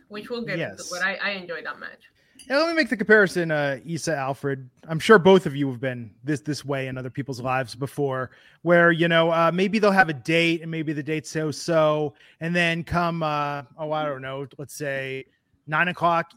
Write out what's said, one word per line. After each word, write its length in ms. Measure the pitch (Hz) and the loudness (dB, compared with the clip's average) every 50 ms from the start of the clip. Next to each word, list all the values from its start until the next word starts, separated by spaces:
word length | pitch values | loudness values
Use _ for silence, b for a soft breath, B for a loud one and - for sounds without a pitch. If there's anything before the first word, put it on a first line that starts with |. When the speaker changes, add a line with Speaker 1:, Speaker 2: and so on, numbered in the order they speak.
| _ | _
Speaker 1:
which 240 | - 208 208 - - | -18 -16 -14 -12 -10
we'll 120 | 240 233 226 | -8 -8 -6
get 140 | - 190 | -6 -6
Speaker 2:
Yes. 320 | 170 156 113 98 95 - - | -6 -6 -6 -8 -12 -12 -10
Speaker 1:
to, 60 | 175 | -8
but 100 | 175 180 | -4 -4
I, 100 | 190 190 | -4 -4
I 140 | - - 202 | -4 -6 -6
enjoyed 360 | 202 190 175 170 165 156 - | -6 -8 -10 -12 -12 -12 -12
that 140 | 156 143 - | -12 -14 -14
match. 180 | - - - - _ _ _ b b b b b - - | -16 -18 -18 -20 _ _ _ b b b b b -8 -4
Speaker 2:
Yeah, 80 | 254 | -2
let 120 | 285 320 339 | 0 0 0
me 60 | 339 | 0
make 140 | 320 302 220 | 0 0 0
the 80 | 254 | -2
comparison, 540 | 190 220 - 214 214 202 175 - 180 170 165 | -2 2 6 6 6 6 4 2 0 -2 0
uh, 300 | 156 151 147 139 139 123 - | 0 0 0 -2 -2 -4 -8
Issa, 320 | - 170 147 - 165 156 | -8 -8 -6 -4 -4 -4
Alfred. 520 | 139 135 131 139 - - 139 139 135 131 123 _ _ - - | -2 -2 -4 -6 -4 -4 -6 -6 -6 -8 -14 _ _ -10 -6
I'm 100 | 165 160 | -6 0
sure 200 | - - 220 202 | 6 8 8 8
both 260 | 151 190 196 185 - | 8 8 6 6 6
of 100 | 165 135 | 2 -4
you 160 | 139 143 135 | -2 -4 -4
have 80 | 127 117 | -4 -4
been 320 | 117 131 123 120 117 107 95 _ 120 | -6 -6 -6 -8 -10 -14 -18 _ -6
this, 160 | 131 156 147 | -6 -6 -4
this 240 | - 151 143 - - | -4 -6 -8 -6 -6
way 220 | 135 143 135 131 | -6 -4 -4 -4
in 100 | 131 127 | -6 -8
other 140 | 127 127 131 | -8 -10 -10
people's 280 | - - 135 - 135 117 | -8 -8 -8 -8 -8 -6
lives 360 | 123 131 127 131 131 113 - | -4 -2 -2 -2 -4 -6 -8
before, 560 | 113 139 131 - - 143 139 131 131 131 123 b b b b b b b | -10 -10 -8 -4 -4 -4 -2 -2 -4 -6 -8 b b b b b b b
where, 280 | 165 175 175 170 170 | 4 6 8 8 6
you 180 | 170 160 170 170 | 6 4 4 4
know, 220 | 170 165 165 170 | 4 4 4 4
uh, 200 | 165 165 170 165 170 | 4 4 4 4 4
maybe 260 | 175 190 208 180 220 | 2 0 0 2 4
they'll 120 | 196 208 | 4 4
have 180 | 190 196 190 160 | 6 6 4 4
a 60 | 156 | 2
date 480 | 131 110 - 160 165 170 170 165 170 160 | -6 -2 0 2 2 2 2 0 -2 -4
and 80 | 165 | -6
maybe 240 | 165 160 160 143 156 | -6 -6 -4 -4 -6
the 80 | 143 139 | -6 -4
date's 260 | 139 156 156 143 - | -6 -6 -6 -6 -6
so-so, 840 | - 160 156 156 131 - - - 170 160 156 151 151 151 151 147 143 b b b b b | -6 -4 -4 -4 -4 -6 -4 0 2 4 4 4 2 0 -2 -4 -6 b b b b b
and 160 | 160 165 175 | -6 -4 0
then 260 | 175 175 165 165 165 160 | 0 0 0 0 -4 -4
come, 400 | - - 175 175 170 165 165 160 | -4 -2 -2 0 0 -2 -2 -4
uh, 420 | 151 147 147 147 143 143 143 143 - _ | -2 -2 -2 -2 -4 -4 -8 -10 -12 _
oh, 160 | - 156 151 151 | -10 -8 -6 -4
I 140 | 151 156 | -4 -4
don't 160 | 147 139 131 131 | -4 -6 -8 -8
know, 240 | 131 135 139 143 135 _ | -10 -10 -10 -10 -12 _
let's 180 | - 147 - - | -16 -16 -14 -12
say 520 | - 151 143 139 139 135 135 131 131 131 _ _ _ _ _ _ _ _ | -10 -8 -6 -6 -6 -6 -6 -8 -10 -12 _ _ _ _ _ _ _ _
nine 220 | - 156 156 170 180 | -4 0 0 0 0
o'clock 420 | 175 - 160 170 170 165 170 - _ | -2 0 0 0 2 0 -2 -4 _